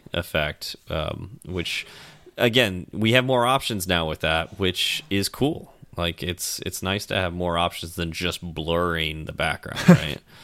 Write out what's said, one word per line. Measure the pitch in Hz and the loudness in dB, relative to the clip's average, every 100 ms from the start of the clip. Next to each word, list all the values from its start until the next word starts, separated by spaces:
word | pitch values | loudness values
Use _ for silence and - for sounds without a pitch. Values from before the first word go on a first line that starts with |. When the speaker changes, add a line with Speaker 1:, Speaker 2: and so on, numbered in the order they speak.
| - | -8
Speaker 1:
effect, | 85 - 80 76 - - - - | -6 -2 -2 -2 -4 -12 -14 -8
um, | 80 78 - 90 - - | -6 -4 -6 -12 -16 -8
which, | 90 85 - - - - - - - | -6 -4 -6 -8 -16 -20 -20 -18 0
again, | 123 120 110 90 - | 2 4 2 0 -8
we | 98 110 | 0 4
have | 127 | 4
more | 127 123 120 | 4 2 4
options | 135 - 107 90 | 2 0 -4 2
now | 87 80 | 2 2
with | 78 | 0
that, | 80 80 - - | 0 0 -2 -2
which | 95 - - - - | 0 0 -2 -4 -2
is | 98 95 | -2 -2
cool. | - 139 - - - - - | 0 0 0 -10 -20 -14 -4
Like, | 85 - | -4 -2
it's, | 87 87 - - - | -6 -4 -6 -6 -8
it's | - | -6
nice | 92 101 - | -2 -2 -2
to | 101 | -2
have | 90 | -2
more | 87 87 85 | -2 0 2
options | 87 - 85 87 | 0 -2 -10 -6
than | 85 | -6
just | 78 87 - 87 | -2 -4 -4 -8
blurring | 80 78 85 87 82 78 78 78 | -8 -2 0 2 0 -2 -4 -10
the | |
background, | - 80 - - - - | -2 -2 -2 -6 -2 8
Speaker 2:
<laughs> | |
Speaker 1:
right? | 170 78 - _ - | 8 8 -6 _ -20